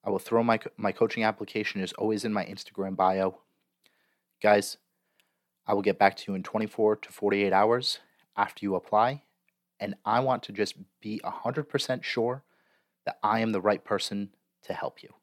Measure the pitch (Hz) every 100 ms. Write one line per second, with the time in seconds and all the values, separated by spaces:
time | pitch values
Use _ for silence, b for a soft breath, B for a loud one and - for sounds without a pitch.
0 | 104 98 - 117 117 113 - - 104 -
1 | 110 - 110 107 104 110 107 101 95 -
2 | 110 107 110 104 - 95 - - 95 92
3 | 95 95 95 - _ _ _ _ _ _
4 | _ _ _ _ 104 104 101 - _ _
5 | _ _ _ _ _ _ - 104 101 92
6 | 98 - - 95 92 113 107 - 107 107
7 | - - 101 101 101 95 107 120 127 -
8 | b b b - 101 - 101 95 - 104
9 | 117 143 _ _ _ _ _ _ 101 98
10 | - 113 131 120 - 104 104 - - _
11 | 107 104 - - 117 139 147 143 - 127
12 | - - 117 131 _ _ _ _ _ _
13 | - - 107 113 113 104 98 101 - 101
14 | - 101 101 _ _ _ - 95 - -
15 | - _